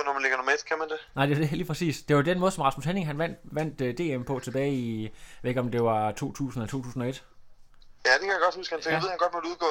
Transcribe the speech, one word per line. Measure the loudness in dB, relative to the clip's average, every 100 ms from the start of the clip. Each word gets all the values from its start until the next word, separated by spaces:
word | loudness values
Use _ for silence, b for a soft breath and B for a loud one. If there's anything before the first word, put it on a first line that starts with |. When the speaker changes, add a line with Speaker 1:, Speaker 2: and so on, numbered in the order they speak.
| 2
Speaker 1:
når |
man | 0
ligger | 0 2
nummer | 2
et, | 0 0
kan | -4
man | -2
det? | -6 -6 0
Speaker 2:
Nej, | 2
det | 4
er |
det, | 2
lige | -2 -4
præcis. | 0 0 -2
Det | 2 4
var |
den | 4 4
måde, | 2
som | 2
Rasmus | 0 2 -2
Henning, | 0 -2
han | -2
vandt, | -4 -4
vandt, | -8 -4 -4 -2
øh, | -2 0
D | -2 -2
M |
på | -2 -4
tilbage | -2 -2 0
i, | 0 -2 -4
jeg | -6 B B B
ved | -2
ikke, | 0
om | 0
det | 2
var | 2 4 2
to | -2 -6
tusind | -4 -4 -4
eller | -4
to | -4
tusind | -6 -4
og | -4
et. | -4 -12 -20 -20 -20 -20 -20 -20 -4 4
Speaker 1:
Ja, |
det | 4
kan | 4
jeg | 2
godt | 2 2
huske, | -6 -4
han |
fik | 0
Speaker 2:
Ja. | 0
Speaker 1:
at |
vide, | 0
han | 2
godt | 0
måtte | 0 -6
udgå, | -2 0